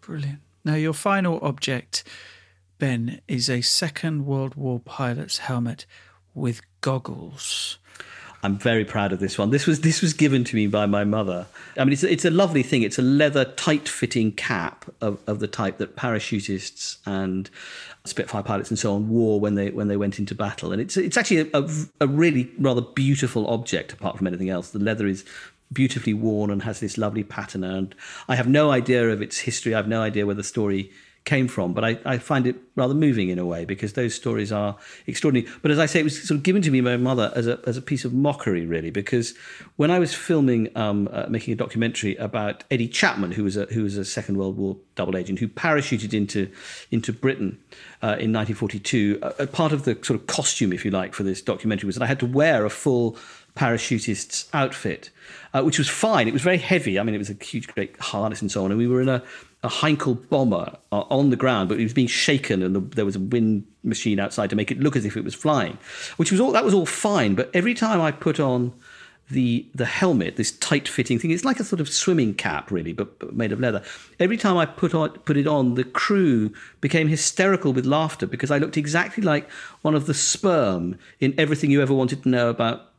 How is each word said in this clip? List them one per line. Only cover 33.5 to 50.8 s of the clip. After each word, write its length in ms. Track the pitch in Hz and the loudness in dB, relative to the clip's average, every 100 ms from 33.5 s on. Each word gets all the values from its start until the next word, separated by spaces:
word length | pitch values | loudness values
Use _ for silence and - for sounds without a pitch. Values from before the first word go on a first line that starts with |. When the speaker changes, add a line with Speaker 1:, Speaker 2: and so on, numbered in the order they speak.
| 85 | -4
Speaker 2:
because 300 | 85 98 107 | -6 -4 -4
those 200 | 104 120 | -2 -2
stories 380 | - - 110 104 | -2 -2 -2 -2
are 240 | 107 104 101 - - - | -2 -2 -4 -14 -16 -10
extraordinary. 440 | 175 156 127 117 - | -2 2 2 0 -4
But 80 | 151 | 0
as 80 | 147 | 2
I 80 | 156 | 4
say, 140 | 175 | 2
it 20 | |
was 200 | 156 147 | 0 -2
sort 140 | - 151 | -2 0
of 60 | |
given 180 | 143 190 | 2 2
to 100 | 165 | 4
me 120 | 131 | 4
by 80 | 123 | 4
my 60 | 123 | 2
mother 340 | 127 131 107 | 2 2 0
as 120 | - 117 | 0 -2
a, 120 | 120 - | -2 -2
as 120 | 120 | -4
a 20 | |
piece 240 | 131 139 | -2 -4
of 80 | 127 | -2
mockery, 540 | 123 143 139 - 90 82 | 0 2 0 0 0 0
really, 240 | 82 82 | -4 -2
because 420 | 92 98 123 117 - - - - - | -6 -2 0 -2 -8 -18 -20 -20 0
when 140 | 147 | 2
I 80 | 180 | 4
was 140 | 170 | 2
filming, 560 | - - 165 135 120 110 - | -2 0 2 4 4 0 -2
um, 320 | 107 104 101 | -2 0 0
uh, 140 | - - | -4 -2
making 240 | 113 117 | -4 -2
a 20 | 113 | -4
documentary 580 | 120 113 117 117 104 - | -2 0 -2 -2 -4 -4
about 480 | 110 110 104 - - | -4 -4 -4 -6 -2
Eddie 180 | 135 117 | -2 0
Chapman, 440 | - 196 101 95 | 2 2 2 -4
who 100 | 95 | -2
was 140 | 104 101 | -2 -2
a, 80 | - | -4
who 180 | 113 | -2
was 120 | 104 101 | -2 -4
a 80 | |
Second 320 | 98 - 101 98 | -6 -6 -4 -2
World 220 | 95 98 | -2 -2
War 180 | 98 95 _ - | -4 -4 _ -6
double 200 | 92 92 | -4 -2
agent 220 | 92 95 | -4 -4
who 100 | 113 | -4
parachuted 640 | - 170 151 139 120 104 | -2 0 0 0 -2 -2
into, 400 | 107 101 107 95 - - - - | -2 -2 -2 -4 -8 -18 -18 -4
into 200 | 120 113 | -4 -2
Britain, 480 | 117 135 135 95 - _ - - - | -2 -2 0 -4 -6 _ -20 -20 -6
uh, 140 | 113 104 | -2 0
in 100 | 113 | 0
nineteen 260 | 110 104 110 | 0 -2 -2
forty-two, 600 | 104 101 - 123 104 104 | -4 -4 -2 2 2 0
a, 220 | - - | -2 -4
a 20 | 139 | -6
part 260 | - 160 | 0 0
of 120 | 147 | 2
the 100 | 135 107 | 0 -2
sort 180 | - 113 | -2 -4
of 60 | - | -2
costume, 480 | - 143 - 104 | -2 -2 0 0
if 100 | 90 | 0